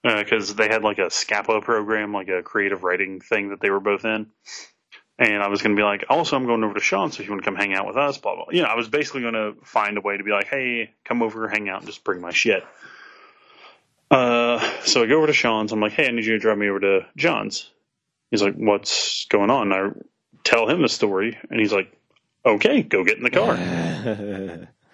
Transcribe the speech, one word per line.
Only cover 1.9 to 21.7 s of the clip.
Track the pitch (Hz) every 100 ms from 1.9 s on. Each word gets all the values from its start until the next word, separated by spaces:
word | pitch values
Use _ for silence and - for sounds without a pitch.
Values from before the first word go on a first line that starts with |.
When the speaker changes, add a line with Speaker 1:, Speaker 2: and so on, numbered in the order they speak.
| 110 104
Speaker 1:
like, | 104 95
a | 92
creative | 87 107 98 95
writing | 92 90 95 95
thing | - 110 101
that | 101
they | 101
were | 98
both | 98 98
in. | 113 110 107 _ - - - _ _ - _ -
And | 113 104
I | 101
was | 101
gonna | 110 104
be |
like, | 104 101 -
"Also, | 147 160 139
I'm | 127
going | 117
over | 107
to | 101
Sean, | - 98 98
so | -
if | 101
you |
wanna | 101
come | 98 101
hang | 101
out | 95 98
with | 110
us, | 143 139
blah, | 107 87
blah." | -
You | 180
know, | 139
I |
was | 113 110
basically | 143 147 135
gonna | 120 113 107 107
find | - 117 104 104
a |
way | 101 101
to |
be | 101
like, | 104 101
"Hey, | 139 127 120 107 _
come | - 120
over, | 113 110 110
hang | 107 104
out, | 95
and | 87
just | -
bring | - 90
my | 87
shit." | 90 113 95 - - - - - - - _ _ - - _ _ _ _
Uh, | 135 123 120 120 120 - -
so | - 127
I | 117
go | 151
over | 151
to |
Sean's. | 143 123 110 107
I'm | 107
like, | 107
"Hey, | 104 139
I |
need | 117 110
you |
to | 110
drive | 113 104
me | 104
over | 98
to | 98 95 92 -
John's." | 165 127 107 - - _ _ _ _ _ _
He's | 110
like, | 101 -
"What's | 110 101 - - - - -
going | 107 101
on?" | 131 104
And |
I | 95 98 - - _ _ _
tell | - 117 113
him | 170
the | 139
story, | - 107 95 110 113 -
and | 117
he's | 107